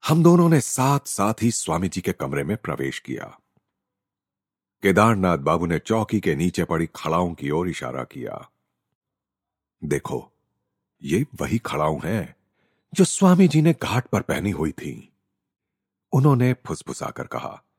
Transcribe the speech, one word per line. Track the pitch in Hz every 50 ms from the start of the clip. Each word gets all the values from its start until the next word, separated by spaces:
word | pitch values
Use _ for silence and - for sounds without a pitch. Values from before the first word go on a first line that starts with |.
| - -
हम | 151 165 165
दोनों | 170 170 175 170 170
ने | 165 147
साथ | 123 - - - 127 135 143 139 -
साथ | - - - 98 104 110 -
ही | - 120
स्वामी | 113 - - - 80 80 92 92
जी | - 92
के | 90 - 92
कमरे | _ 78 69 69 71 69
में | 71 101 110
प्रवेश | _ - 73 - 67 69 67 -
किया। | _ - 65 - - - - _ _ _ _ _ _ _ _ _ _ _ _ _ _ _ _ _ _ _ _ _ _ _ _ _ _ _ _ _
केदारनाथ | - 98 92 90 104 113 117 101 95 92 87 78
बाबू | 67 73 80 85 85
ने | 85 85 76
चौकी | - - 110 117 123 - - 107
के | 90 95 78
नीचे | 69 82 90 85 - 87
पड़ी | - 87 80 82 80 _
खड़ाओं | - - 78 80 85 90 87 82
की | - 71 69
ओर | 73 80 90 90
इशारा | 78 - - 62 64 65 64
किया। | - - - 60 50 50 - - _ _ _ _ _ _ _ _ _ _ _ _ _ _ _ _ _ _ _ _ _ _ _ _ _ _ _ -
"देखो, | 76 73 69 - - - 62 - _ _ _ _ _ _ _ _ _ _ _ _ _ _ _ -
ये | 69 73 98 143 - -
वही | - 73 69 - 117
खड़ाऊ | - - - 76 76 78 80 71
हैं | 73 82 98 110 85 - - _ _ _ _ _ _ _ _ _ _ _ -
जो | - 190
स्वामी | - - - 202 185 180 175 196 175
जी | 139 156
ने | 151 170 160
घाट | - - - - 120 123 -
पर | - 101
पहनी | 90 - - 80 82 101
हुई | 107 - 80 78
थीं," | - - - 76 62 - - _ _ _ _ _ _ _ _ _ _ _ _ _ _ _ _ _ _ _ _ _ -
उन्होंने | 143 131 151 139 123 123 127 127
फुसफुसाकर | - _ - 82 - - - 65 - - 67 67 - - -
कहा। | - 58 - - - - _ _ _